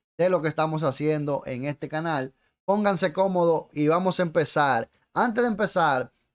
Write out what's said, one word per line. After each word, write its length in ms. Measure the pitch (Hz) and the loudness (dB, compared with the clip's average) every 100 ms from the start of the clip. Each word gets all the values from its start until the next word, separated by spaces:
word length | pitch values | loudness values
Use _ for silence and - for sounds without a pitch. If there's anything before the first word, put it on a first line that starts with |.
| _ - | _ -2
de 100 | 175 | 0
lo 140 | 180 | 2
que 80 | 156 | 0
estamos 340 | 147 160 156 | 0 -2 0
haciendo 600 | 151 127 151 151 147 139 - | -2 -2 -2 -2 -2 -4 -4
en 180 | 127 | -8
este 240 | 139 143 143 | -6 -8 -8
canal. 460 | 156 165 151 131 _ _ _ - | -6 -4 -4 -4 _ _ _ -2
Pónganse 480 | 202 208 190 185 | 0 2 0 -2
cómodos 540 | 156 190 180 170 160 - | 0 0 2 2 2 -2
y 160 | - 151 | -2 2
vamos 320 | 165 185 175 | 2 0 0
a 40 | |
empezar. 680 | 180 165 - - 143 120 - _ _ | 0 0 0 2 2 2 -2 _ _
Antes 300 | - 240 226 | -2 0 2
de 60 | 240 | 0
empezar, 600 | 208 208 185 160 131 127 _ _ | 0 -2 2 2 2 -2 _ _